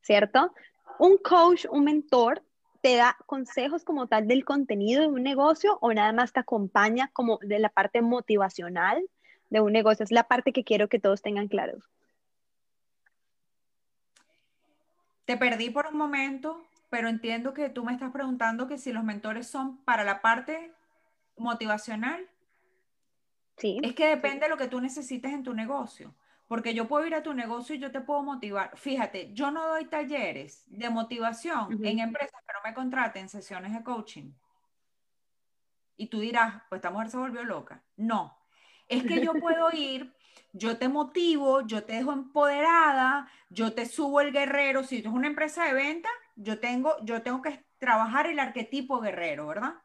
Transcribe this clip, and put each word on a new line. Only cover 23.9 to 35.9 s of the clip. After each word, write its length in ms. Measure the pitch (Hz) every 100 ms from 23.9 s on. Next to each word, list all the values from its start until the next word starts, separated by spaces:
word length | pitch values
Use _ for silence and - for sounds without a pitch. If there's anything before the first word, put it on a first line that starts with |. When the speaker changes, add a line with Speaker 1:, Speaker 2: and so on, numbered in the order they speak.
Speaker 2:
que 120 | 254 311
depende 380 | 302 277 277 302
de 40 |
lo 60 | 311
que 140 | 254
tú 100 | 247
necesites 540 | 262 294 254 254 262
en 100 | 285
tu 100 | 254
negocio, 640 | 220 226 277 226 - - _ _ _ _
porque 260 | 226 226
yo 140 | 226 226
puedo 180 | 294 330
ir 100 | 320
a 80 |
tu 100 | 311
negocio 420 | 262 226 233 247 302
y 40 |
yo 120 | 269
te 80 | 269
puedo 220 | 269 285
motivar. 540 | 277 269 208 196 185 -
Fíjate, 560 | 277 262 214 - -
yo 180 | 208 277
no 160 | 311 320
doy 180 | 320 311
talleres 800 | 311 277 285 190 139 147 - _
de 220 | 202 233
motivación 840 | 226 226 240 226 226 339 302 202
Speaker 1:
Ujú. 100 | 214
Speaker 2:
en 160 | 214 220
empresas 400 | 226 285 277 - -
que 60 |
no 60 | 202
me 100 | 214
contraten 540 | 233 254 254 226 190 190
sesiones 460 | 208 185 185 190
de 100 | 226
coaching. 480 | 240 240 202 151 143 139 _ _ _ _ _ _ _ _ _ _ _ _ _ _ _